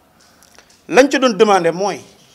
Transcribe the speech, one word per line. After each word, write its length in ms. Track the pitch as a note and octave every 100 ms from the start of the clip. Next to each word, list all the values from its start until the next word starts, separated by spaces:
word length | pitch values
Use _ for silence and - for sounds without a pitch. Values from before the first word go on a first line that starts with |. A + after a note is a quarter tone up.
| _ _ _ _ _ _ _ _ -
lañ 200 | F#3 C#4
ca 100 | C#4+
doon 160 | B3+ F#3+
demandé 340 | G#3+ F#3+ E3+
mooy 300 | E3+ G3 C#3 - _ _